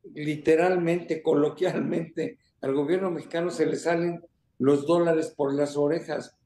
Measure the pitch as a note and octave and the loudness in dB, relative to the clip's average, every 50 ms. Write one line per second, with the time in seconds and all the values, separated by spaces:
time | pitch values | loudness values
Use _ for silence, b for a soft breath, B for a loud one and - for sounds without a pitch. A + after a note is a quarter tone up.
0 | - - - D3+ D3+ D3+ D3 D3 - D#3+ D#3+ D#3+ F3 F#3 F#3 F3+ E3+ E3 E3+ F3 | -20 -16 -12 -8 -6 -6 -6 -2 2 4 4 4 4 2 2 2 2 0 0 -2
1 | E3+ - D#3+ D#3 - D#3+ D3 C#3+ D3 D3 D3 - F#3 F3+ - - C#3 C#3+ E3 E3+ | -2 -6 -6 -2 0 2 2 4 2 0 0 -2 -2 -2 -2 -2 -4 -2 -2 -4
2 | E3 - - E3 - - - b b b b _ - C3+ C3+ C#3+ C#3+ D3 F3+ F#3 | -4 -6 -6 -6 -6 -6 -8 b b b b _ -4 -2 0 0 0 0 0 0
3 | F#3+ F#3 E3+ D3+ - - - E3 E3+ F3 - D#3+ D#3 D3 C#3 - - E3 E3+ E3+ | 0 -2 -4 -6 -8 -6 -4 -4 -4 -4 0 0 0 0 0 -2 0 0 0 0
4 | E3+ F3 E3+ E3+ - _ _ _ _ _ _ _ B2+ C#3 D3 C#3+ C#3+ D#3 E3+ F3 | 0 -2 -4 -6 -12 _ _ _ _ _ _ _ 4 4 4 4 4 2 2 4
5 | E3+ E3+ D#3+ D#3+ D#3 - - - C#3+ C#3 C#3 C#3+ D3 C#3+ - D3 C#3+ D3 D#3+ D#3+ | 4 4 2 2 0 -4 -4 -4 -2 -2 0 0 -2 -2 0 0 0 0 0 -2
6 | - - D3+ C#3+ - - _ _ _ | -4 -6 -8 -8 -8 -10 _ _ _